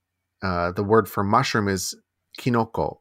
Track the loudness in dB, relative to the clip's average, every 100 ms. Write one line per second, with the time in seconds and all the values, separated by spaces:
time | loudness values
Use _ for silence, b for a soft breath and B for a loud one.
0 | _ _ _ _ -4 -2 -2 -2 2 2
1 | 2 -2 2 2 2 0 0 0 -4 -10
2 | _ _ _ -8 0 0 0 -2 -4 -6